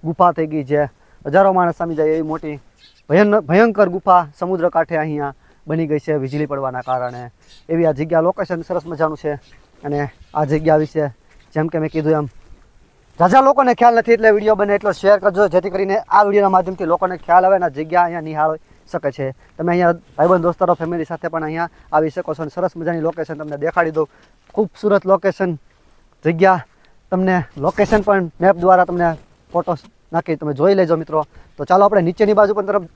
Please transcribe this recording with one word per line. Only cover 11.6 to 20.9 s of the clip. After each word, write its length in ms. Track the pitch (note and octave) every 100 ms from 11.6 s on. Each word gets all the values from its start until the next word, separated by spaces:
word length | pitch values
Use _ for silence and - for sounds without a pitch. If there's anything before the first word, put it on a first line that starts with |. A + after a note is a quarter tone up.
| D#3+
કે 120 | E3+
મેં 100 | D#3
કીધું 220 | D#3+ D3+
એમ 140 | D#3 C#3+ - - - _ _ _ _ _ _
ઝાઝા 220 | F3 B3+
લોકોને 320 | C4+ C#4 B3+
ખ્યાલ 220 | A#3+ A#3+ A#3
નથી, 160 | A3+
એટલે 200 | A3+ A3
વીડિયો 240 | G#3 G#3 G#3+
બને 200 | G#3 G3+
એટલો 160 | G3+
share 260 | F3 F#3+ G3+
કરજો, 300 | G3+ F#3 G3+
જેથી 220 | F3 F#3
કરીને 280 | F#3 G3 F#3
આ 260 | - G3
વીડિયોના 260 | G#3 G3+ G3
માધ્યમથી 360 | F#3 F3+ F#3+ F3
લોકોને 320 | F3 F#3 F3+
ખ્યાલ 280 | - F3 F#3
આવે 100 | F#3+
અને 100 | F3
આ 40 |
જગ્યા 340 | C3+ D#3 F3
અહીંયા 180 | F3 E3+
નિહાળી 380 | D#3 D#3 D#3 D#3 _ _ _
શકે 200 | F3 D3
છે. 240 | C3 C3+ C3+ _ -
તમે 140 | E3
અહીંયા 200 | F3 F3
ભાઈબંધ 500 | E3+ _ - E3 F#3
દોસ્તારો 320 | E3+ E3 F3+
family 300 | E3+ E3